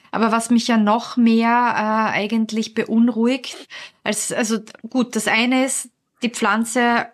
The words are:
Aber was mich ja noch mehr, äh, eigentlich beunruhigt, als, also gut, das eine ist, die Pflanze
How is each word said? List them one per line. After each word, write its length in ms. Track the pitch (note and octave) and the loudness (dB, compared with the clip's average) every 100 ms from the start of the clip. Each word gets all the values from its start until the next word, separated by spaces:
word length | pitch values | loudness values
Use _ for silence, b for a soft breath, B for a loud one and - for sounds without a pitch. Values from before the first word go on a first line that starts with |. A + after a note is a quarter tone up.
| B | B
Aber 200 | - A3+ | -2 0
was 200 | A3+ - | 0 2
mich 160 | A#3 A3+ | 2 2
ja 100 | A3+ | 2
noch 400 | G#3 A3+ A#3 - | 2 2 0 2
mehr, 320 | A#3 A3+ A3+ | 4 4 4
äh, 640 | A#3+ A#3+ - G#3+ A3 A3 A#2+ | 2 2 0 0 0 0 -2
eigentlich 600 | G#3 A3+ A3 G#3+ A3 - | -2 -2 -2 -2 -4 -4
beunruhigt, 920 | - A3+ A#3+ A#3 A#3 C4 - - - B B B | 0 2 4 2 0 0 -4 -16 -18 B B B
als, 280 | G#3 G#3+ - | -6 -4 -4
also 280 | - A3 A3 G#3+ - A3+ | -2 -2 -2 -6 -18 -6
gut, 280 | B3+ A#3+ A3 | -2 -2 -2
das 120 | - | -2
eine 380 | A3 B3 C4 C4 | 0 2 2 0
ist, 240 | - - _ _ _ | -2 -8 _ _ _
die 80 | A#3+ | -6
Pflanze 800 | A#3 A3 G#3+ A#3 B3 A#3+ A#3+ - | -2 0 0 0 0 2 0 -2